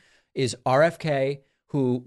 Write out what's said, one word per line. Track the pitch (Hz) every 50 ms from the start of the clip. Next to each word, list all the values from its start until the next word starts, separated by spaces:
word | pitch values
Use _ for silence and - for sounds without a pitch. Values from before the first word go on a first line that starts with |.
| _ _ _ _ _ _ _
is | 131 135 117 - - _
R | 127 127 139
F | 156 170 165 -
K, | - 160 147 139 135 135 143 143 _ _ _ _ _
who, | _ - 143 135 123 123 127 127